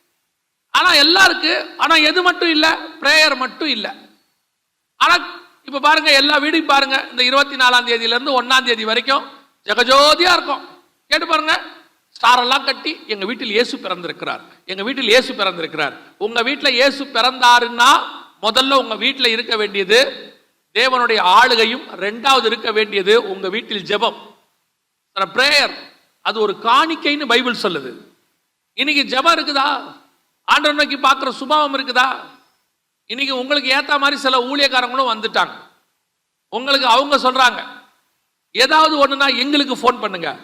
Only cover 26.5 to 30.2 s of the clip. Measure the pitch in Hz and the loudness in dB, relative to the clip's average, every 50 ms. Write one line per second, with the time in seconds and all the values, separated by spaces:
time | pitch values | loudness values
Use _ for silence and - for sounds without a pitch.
26.5 | 190 - - 226 240 277 320 320 330 311 - 294 294 294 302 226 233 247 247 247 | -2 -2 -2 2 2 2 2 0 -2 -4 -4 -4 -4 -2 -2 0 0 0 0 0
27.5 | 226 - - 196 170 143 131 123 117 - - _ _ _ _ _ _ _ _ _ | -4 -4 -4 -4 -4 -6 -8 -10 -14 -16 -20 _ _ _ _ _ _ _ _ _
28.5 | _ _ _ _ _ 214 262 294 302 285 262 202 226 262 285 339 339 311 302 302 | _ _ _ _ _ -4 -4 -2 0 -2 -2 -2 -2 0 2 2 2 0 0 -2
29.5 | 285 277 269 294 277 - - - - - _ _ _ _ | -2 -2 0 -2 -2 -4 -8 -12 -18 -20 _ _ _ _